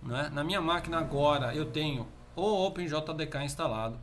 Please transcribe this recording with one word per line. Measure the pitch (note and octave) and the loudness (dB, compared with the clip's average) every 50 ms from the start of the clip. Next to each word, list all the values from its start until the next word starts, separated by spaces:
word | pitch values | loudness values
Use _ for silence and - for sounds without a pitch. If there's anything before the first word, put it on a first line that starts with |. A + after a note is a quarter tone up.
| - | -8
né? | B2+ A#2+ C3+ D3 D3 | -4 -2 -2 -2 -2
Na | D3 C#3+ D3 | -2 -2 0
minha | D#3 G3 G3 | 0 0 2
máquina | E3 D#3+ E3+ F3 E3 E3+ E3 E3 | 2 2 2 2 0 0 0 0
agora | D#3 C#3 C#3+ C#3 C#3+ D3 D3 C#3 C3 A#2+ A#2+ | 0 0 2 4 4 4 4 4 2 0 0
eu | D3+ D3+ - | -2 -2 -2
tenho | - D3+ D#3 D3+ C#3+ B2 A#2 - - - - - - | 0 0 0 0 0 -2 -4 -6 -10 -16 -18 -12 -4
o | E3+ F#3 G#3+ G#3+ F#3+ F#3 | 0 2 2 4 4 4
Open | G3 F#3+ F3+ F3 D#3+ | 2 2 -2 -2 -2
J | D3 D#3 D#3 E3 D#3+ | -2 -2 -2 -2 -2
D | D#3 D#3 | -4 -4
K | C#3 C#3+ C#3 C#3+ | -2 -2 -2 -2
instalado. | C#3+ C#3 - E3 C#3+ A2 A2 A2 A2+ A#2 B2 | -2 -2 0 0 0 0 0 -2 -2 -4 -6